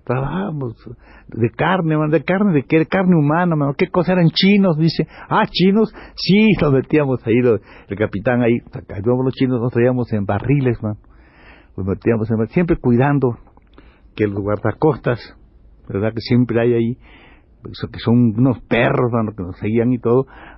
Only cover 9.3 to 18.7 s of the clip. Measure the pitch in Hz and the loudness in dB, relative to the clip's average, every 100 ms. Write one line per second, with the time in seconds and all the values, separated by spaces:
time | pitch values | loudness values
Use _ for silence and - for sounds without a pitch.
9.3 | - 131 127 120 120 123 127 117 110 101 | -2 -2 0 -2 0 0 0 -2 -4 -2
10.3 | 101 - 143 127 113 110 104 - - _ | -4 0 0 0 -2 -4 -8 -12 -20 _
11.3 | _ - - _ - 95 92 - 113 107 | _ -20 -20 _ -10 -6 -2 0 0 0
12.3 | 110 110 - 180 165 131 120 135 143 135 | -2 -2 -2 0 0 2 2 2 2 0
13.3 | 120 - - _ - - _ _ - 107 | -4 -12 -20 _ -20 -20 _ _ -4 -4
14.3 | 101 101 104 110 101 156 127 - 120 - | -2 -4 -4 -4 0 0 0 -2 -4 -8
15.3 | - - _ - - - 98 107 113 - | -20 -20 _ -20 -20 -10 -4 -4 -4 0
16.3 | 123 123 113 117 117 117 123 - - - | 0 2 2 2 2 0 -4 -12 -20 -20
17.3 | - _ _ - - - 95 - 120 120 | -20 _ _ -18 -12 -12 -6 0 2 2
18.3 | 104 131 113 - | 2 0 0 -2